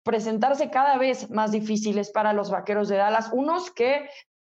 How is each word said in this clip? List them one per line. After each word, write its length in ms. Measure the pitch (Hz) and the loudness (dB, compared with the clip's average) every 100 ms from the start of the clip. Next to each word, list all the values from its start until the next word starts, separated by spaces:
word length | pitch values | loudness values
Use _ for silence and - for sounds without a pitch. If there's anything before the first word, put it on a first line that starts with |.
presentarse 680 | - 226 220 220 247 277 294 | -2 -2 0 0 2 2 0
cada 260 | 254 269 262 | 2 2 4
vez 320 | 262 254 - | 2 -2 -4
más 220 | 214 214 | -2 0
difíciles 580 | 214 214 214 214 202 202 | 0 -2 -2 0 -2 -2
para 240 | 226 214 | 0 0
los 160 | 208 202 | 0 0
Vaqueros 400 | 190 - 208 208 | -4 -2 -2 0
de 80 | 196 | 2
Dallas, 320 | 202 220 220 | 2 2 0
unos 360 | 240 285 339 359 | -2 0 -2 -4
que 400 | - 233 285 285 - - _ | -2 0 0 -4 -16 -20 _